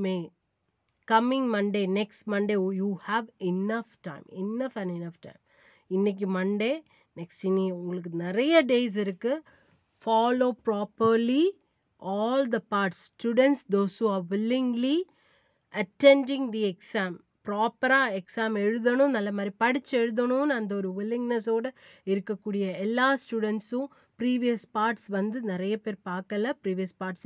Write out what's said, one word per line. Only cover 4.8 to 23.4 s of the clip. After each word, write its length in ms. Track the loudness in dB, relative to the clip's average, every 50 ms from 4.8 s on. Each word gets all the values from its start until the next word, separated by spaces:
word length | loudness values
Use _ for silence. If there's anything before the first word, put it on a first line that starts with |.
and 100 | -6 -6 -6 -6
enough 200 | -8 -10 -12 -14 -20 -20
time. 140 | -20 -20 _ _ _ _ _ _ _ _ _ _ -2
இன்னைக்கு 320 | 0 0 0 0 -2 -2 -2 -2 0
Monday, 340 | 0 0 -2 0 0 -2 -2 -4 -6 _ _ _ _ _ _ -14
next 180 | -14 -14 -14 -6 -2 0
இனி 160 | 0 0 0 -2 -4 -6
உங்களுக்கு 400 | -6 -6 -6 -6 -8 -6 -6 -6 -4
நிறைய 400 | -2 -2 0 2 4 4 4 4 4 2
days 200 | 2 2 0 -2 -2 -4
இருக்கு. 280 | -4 -4 -4 -4 -4 -4 -4 -6 -14 _ _ _ _ _ _ _ _ _ _ -2 0
Follow 440 | 2 4 4 4 2 2 2 0 0 -2 _ -2
properly 760 | -2 -2 -4 -6 -4 _ 4 4 4 4 4 2 2 4 4 2 0 -2 _ _ _ _ _ _ _ _ -8 -6 -2
all 260 | -2 0 0 2 2 2 2 0
the 80 | -4 -4 _ -2
parts. 240 | 0 0 0 -2 -6 -16 -20 _
Students, 480 | _ -4 0 4 4 4 4 4 2 -2 0 0 2
those 180 | 2 0 -2 -2
who 100 | -2 0 0
are 80 | -2 -4 -4 -4
willingly 640 | -2 0 0 0 0 0 0 0 0 0 0 0 0 -2 -4 _ _ _ _ _ _ _ _ _ _ _ _ -6 -6 -6
attending 640 | -6 _ _ 8 10 10 10 6 0 -2 -2 -2 -4 -2
the 100 | -2 -2 -2 -2
exam, 400 | -4 -12 -6 -4 -4 -2 -2 -4 -10 -14 _ _ _ _ -8
ப்ராப்பரா 520 | -2 0 0 -2 -2 _ 0 2 4 4 4 2 -2 -6
எக்ஸாம் 360 | -8 -8 -6 -4 -2 -2 0 0 0
எழுதணும், 480 | 0 0 2 2 2 4 4 4 4 4
நல்ல 160 | 2 0 -2
மாதிரி 220 | -4 -4 -4 -6 -2 0
படிச்சு 360 | 0 2 2 0 -2 -2 0 0
எழுதணும்னு 560 | 0 2 2 0 0 2 2 2 2 2 0 0
அந்த 160 | -2 -4 -4
ஒரு 140 | -4 -4 -4 -4 -6
வில்லிங்னஸோட 720 | -4 -4 -4 -4 -2 -2 -2 -2 0 0 -2 -2 -2 -4 -10 _ -20 -20 -20 -14 _
இருக்கக்கூடிய 600 | -2 -2 -2 -2 -4 -8 -6 -6 -4 -2 -2 -2 -2 -4 -4 -4
எல்லா 220 | -2 0 2 2 2 2 0 -2
ஸ்டூடெண்ட்ஸும் 640 | -4 -4 -2